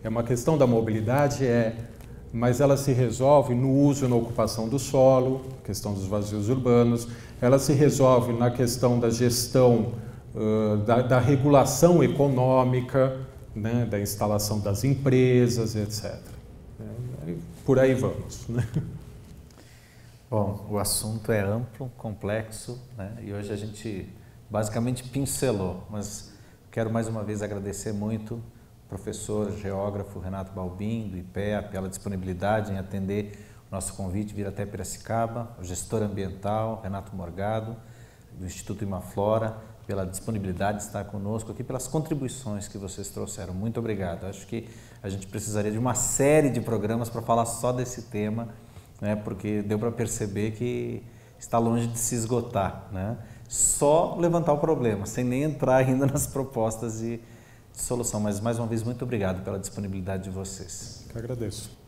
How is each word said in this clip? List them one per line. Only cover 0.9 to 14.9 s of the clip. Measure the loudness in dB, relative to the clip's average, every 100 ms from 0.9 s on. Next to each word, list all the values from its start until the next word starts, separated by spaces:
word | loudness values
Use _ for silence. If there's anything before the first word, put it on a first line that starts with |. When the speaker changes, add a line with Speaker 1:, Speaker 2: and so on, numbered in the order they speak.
| 0 2 2 2 2 2
Speaker 1:
é, | 4 2 -2 -12 -14 -16 -16 -8
mas | 0 2 4
ela | 4 4
se | 4
resolve | 4 2 4 6 6 6
no | 2 4
uso | 6 6 4 2
e |
na | 2
ocupação | 2 0 0 0 -2
do | -2
solo, | 2 6 8 8 4 -2 -6 -10
questão | -8 -6 -4
dos | -4 -2
vazios | -2 -2 -2 0
urbanos, | 2 6 6 6 2 -2 -12 -14 0
ela | 4 6
se | 4
resolve | 6 6 8 8 6 4
na | 2 2
questão | 2 0 2 2 4
da | 2
gestão, | 4 2 2 2 6 8 8 2 -4 -10 -14 -10
ãh, | -2 2 2 2 2 4
da, | 4
da | 6 4
regulação | 6 4 8 8 6 6 8 8
econômica, | 6 4 4 4 4 6 4 2 2 2 2 0 -10 -14 -12
né, | -4 0 0 0
da | 0
instalação | -2 0 2 2 0 -2
das | 0 0
empresas, | 2